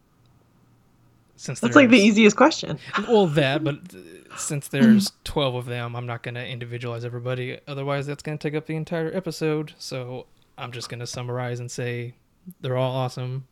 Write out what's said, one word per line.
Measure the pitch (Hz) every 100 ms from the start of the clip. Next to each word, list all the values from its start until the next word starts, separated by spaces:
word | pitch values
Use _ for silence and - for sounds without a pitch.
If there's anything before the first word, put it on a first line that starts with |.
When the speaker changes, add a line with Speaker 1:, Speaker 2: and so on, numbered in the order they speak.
| _ _ _ _ _ _ _ _ _ _ _ _ _
Speaker 1:
since | _ - 131
Speaker 2:
That's, | 240
like, | 247 254
the | 240
Speaker 1:
there's | 202
Speaker 2:
easiest | 208 214 -
question. | 277 - - 151 - - 208
Speaker 1:
Well, | 214 185
that, | 147 135 147
but, | 151 143 180
uh, | 92 82 90 - -
since | - 143 -
there's | 139 113 107 98
Speaker 2:
Mm. | -
Speaker 1:
twelve | - 160 139
of | 123
them, | 123 123 120
I'm | 120
not | 123 117
gonna | 127 120
individualize | 123 123 120 120 123 117
everybody. | 120 120 123 127 127 123 -
Otherwise, | 139 139 143
that's | 139 143
gonna | 151 151
take | 156
up | 151 151
the |
entire | 160 156 170 160
episode. | 185 175 156 156 151 151 -
So | - 131 123 127 - _ _ -
I'm | 123
just | 120 -
gonna | 120 120
summarize | - 123 123 123 123
and | 120
say | - 120 120 120 - _ _ 185 -
they're | 131 127
all | 131
awesome | 131 127 - 127 131 131